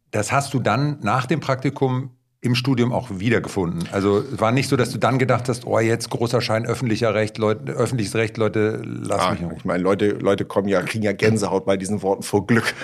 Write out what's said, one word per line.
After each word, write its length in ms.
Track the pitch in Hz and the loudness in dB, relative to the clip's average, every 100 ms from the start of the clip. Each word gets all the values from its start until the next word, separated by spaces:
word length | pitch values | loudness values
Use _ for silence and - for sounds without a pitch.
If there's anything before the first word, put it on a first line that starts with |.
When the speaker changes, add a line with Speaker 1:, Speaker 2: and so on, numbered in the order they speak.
| _ | _
Speaker 1:
das 200 | 104 101 | -4 0
hast 240 | 135 139 | 0 0
du 60 | 131 | 0
dann 380 | 104 113 147 143 | 0 2 0 -2
nach 240 | 101 123 127 | 0 0 0
dem 140 | 156 | -2
Praktikum 720 | - 127 143 139 131 127 131 - _ _ | 0 -2 -2 0 0 0 -4 -12 _ _
im 140 | 139 | -2
Studium 380 | 123 135 120 120 | 0 2 2 2
auch 160 | 92 - | 0 -4
wiedergefunden? 800 | 95 110 107 - 98 87 85 87 | -4 0 0 0 -2 -2 -2 -4
Also 280 | 101 98 101 | 0 2 2
es 200 | - 113 | 0 0
war 140 | 113 | 2
nicht 160 | 127 - | 2 2
so, 80 | 127 | 0
dass 140 | 117 | 0
du 80 | 107 | 0
dann 200 | 113 131 | 0 2
gedacht 300 | 127 117 - | 2 0 0
hast, 180 | 113 - | -4 0
„Oh, 120 | 104 | 2
jetzt 320 | 113 117 - | 2 0 -2
großer 320 | - 117 120 | -4 0 0
Schein, 240 | 110 110 120 | 0 -2 -2
öffentlicher 480 | 110 127 107 117 | -2 -2 0 2
Recht, 240 | 104 107 - | 2 0 0
Leut-, 320 | 107 107 139 | 0 0 -4
öffentliches 440 | - 123 123 98 113 | -2 0 0 -2 0
Recht, 200 | 110 113 | -2 0
Leute, 460 | 107 107 107 117 | 0 2 0 0
lass 380 | - 120 - 101 | -6 -8 -2 0
Speaker 2:
Ah, 80 | 92 | 2
Speaker 1:
mich 100 | 90 | 0
in 60 | 85 | -4
Ruhe.“ 80 | 82 | -6
Speaker 2:
ich 80 | |
meine, 180 | 92 87 | -4 0
Leute, 260 | 90 98 104 | 2 2 2
Leute 340 | - 92 101 | 2 0 0
kommen 240 | - 107 101 | 0 -2 2
ja, 140 | 95 | 0
kriegen 200 | 85 110 | 0 -2
ja 80 | 107 | -2
Gänsehaut 520 | 98 110 113 98 95 | 2 2 4 2 0
bei 140 | 98 98 | 2 0
diesen 240 | 95 104 | -2 -2
Worten 200 | 95 98 | 0 -2
vor 240 | - 107 101 | 0 -2 2
Glück. 280 | 113 - - | 2 2 -4